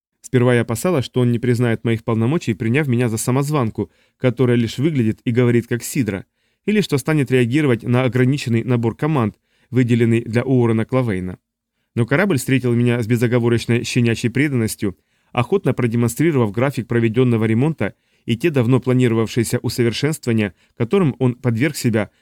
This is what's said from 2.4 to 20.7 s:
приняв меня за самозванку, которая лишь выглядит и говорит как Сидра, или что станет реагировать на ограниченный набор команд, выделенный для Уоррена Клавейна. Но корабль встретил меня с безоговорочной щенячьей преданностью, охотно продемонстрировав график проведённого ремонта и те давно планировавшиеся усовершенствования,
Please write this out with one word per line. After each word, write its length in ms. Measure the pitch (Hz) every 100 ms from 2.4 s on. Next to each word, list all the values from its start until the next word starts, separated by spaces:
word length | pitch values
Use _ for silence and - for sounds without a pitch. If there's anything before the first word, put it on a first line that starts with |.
| -
приняв 320 | 104 110 131 147
меня 220 | 120 123
за 80 | 110
самозванку, 720 | - 127 143 151 110 - 101 _ _ _
которая 380 | 131 113 127 120
лишь 220 | 113 -
выглядит 420 | 147 147 110 104
и 60 | -
говорит 360 | 117 123 117 -
как 160 | 120
Сидра, 440 | - - 107 98 - _ _ _ -
или 140 | 208
что 180 | 180 143
станет 320 | - 156 131
реагировать 520 | 131 117 139 147 113
на 220 | 123 123
ограниченный 600 | 131 120 127 143 - 117
набор 320 | - 123 117 -
команд, 400 | 147 151 107 - _ _ _
выделенный 520 | 120 123 120 117 113
для 200 | 117 110
Уоррена 420 | 131 127 117 110
Клавейна. 540 | 110 127 120 92 92 90 _ _ _ _ _
Но 120 | - 117
корабль 320 | 165 202 143
встретил 360 | - 135 120
меня 280 | 120 120 120
с 40 | 107
безоговорочной 800 | 120 120 123 117 117 - 117
щенячьей 480 | 120 131 117 113 120
преданностью, 640 | - 151 131 110 - 104 - _ _ _
охотно 420 | - 120 190 147
продемонстрировав 800 | 127 123 117 117 - 160 143 110
график 340 | 101 135 131 107
проведённого 580 | 117 117 110 131 113
ремонта 500 | 110 113 147 156 98 - _ _ -
и 100 | 117
те 140 | 170
давно 300 | 139 117 131
планировавшиеся 800 | 131 127 123 113 110 - 110 -
усовершенствования, 960 | 120 - 117 110 143 156 - 110 104 - _